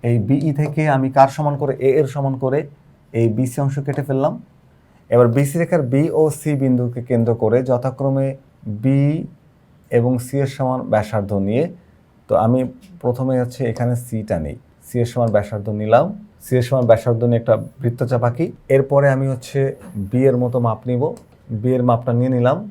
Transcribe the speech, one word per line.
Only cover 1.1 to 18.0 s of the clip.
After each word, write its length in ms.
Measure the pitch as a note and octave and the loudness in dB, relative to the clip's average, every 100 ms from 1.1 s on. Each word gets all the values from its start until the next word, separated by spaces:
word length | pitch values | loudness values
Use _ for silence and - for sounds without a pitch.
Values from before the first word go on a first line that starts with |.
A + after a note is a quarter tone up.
| C3+ | 4
কার 120 | C3+ C#3+ | 4 4
সমান 180 | D3 C#3+ | -4 -2
করে, 120 | C#3+ - C3+ | -4 0 2
এ 20 | C3+ | 4
এর 80 | C3+ D3 | 2 -2
সমান 180 | C3+ C3 | -4 -2
করে 160 | C3+ C#3 D3+ - _ _ _ | -2 -2 -4 -16 _ _ _
এই 140 | A2+ A2+ G#2+ | 0 0 0
বিসি 200 | B2+ A#2+ | -2 -2
অংশ 120 | C#3 C#3 C#3 | -2 -2 -4
কেটে 180 | C#3+ C#3 | -6 -2
ফেললাম। 260 | C3+ D3 A#3+ - _ _ _ _ _ _ | 0 -2 -4 -16 _ _ _ _ _ _
এবার 180 | A#2+ A#2+ A#2+ | 4 6 4
বিসি 200 | C#3 E3 | 0 0
রেখার 220 | E3+ F3 B2+ | 0 0 0
বি 100 | C3+ D#3 C#3+ | 0 2 2
ও 20 | D#3 D3 | 0 0
সি 120 | D#3 C#3+ | -4 0
বিন্দুকে 400 | C3+ B2+ B2 B2 A#2+ | 0 0 -2 -6 -2
কেন্দ্র 220 | A#2+ A#2 A#2 | 0 2 0
করে 140 | A2 A#2+ C3 | 2 0 0
যথাক্রমে 580 | B2 C3 B2 C3+ C3+ C3+ C3+ _ _ - G#2 | -2 -2 -4 -2 0 -2 -6 _ _ -10 -4
বি 180 | B2+ C#3 C#3+ D#3 - - _ _ _ _ _ | 0 2 2 0 -8 -16 _ _ _ _ _
এবং 200 | A#2+ A#2+ B2+ B2 | 2 2 0 -2
সি 100 | C#3 | -2
এর 60 | C3 - | -2 -2
সমান 220 | C3 B2+ - | -4 -2 0
ব্যাসার্ধ 380 | G#2+ G#2 A2 G2+ G2+ G2 | 0 0 -4 -2 -2 0
নিয়ে, 160 | A#2 E3+ - _ _ _ _ _ | 0 -2 -6 _ _ _ _ _
তো 40 | F2+ A2+ | 2 2
আমি 140 | B2+ B2+ - - - | 2 -2 -8 -20 -6
প্রথমে 320 | B2 B2 C3 B2+ | -4 -2 -2 -2
হচ্ছে 200 | B2 B2 B2 | -2 -4 -4
এখানে 220 | A2+ A#2+ A#2+ - | -2 -2 -2 -4
সিটা 320 | A2 G#2 F2+ D2 | -8 -4 -4 -4
নেই, 100 | - _ _ - | -10 _ _ -6
সি 80 | B2 | -2
এর 60 | A#2+ | -2
সমান 160 | B2+ A2+ G#2 | 0 2 0
ব্যাসার্ধ 320 | G2+ G#2+ G#2 G#2+ | 0 -6 -6 -6
নিলাম, 240 | G#2+ A2+ F3 G#3+ - _ | 2 4 4 -4 -16 _
সি 100 | - B2+ | -2 0
এর 60 | A#2+ | 2
সমান 180 | C3 A#2+ | 0 4
ব্যাসার্ধ 320 | A2 B2 A2+ A#2+ | 4 4 0 2
নিয়ে 100 | A#2 | 0
একটা 140 | A#2+ A2 A2+ - | 2 0 0 -6
বৃত্তচাপ 420 | A#2+ A#2+ | -6 -2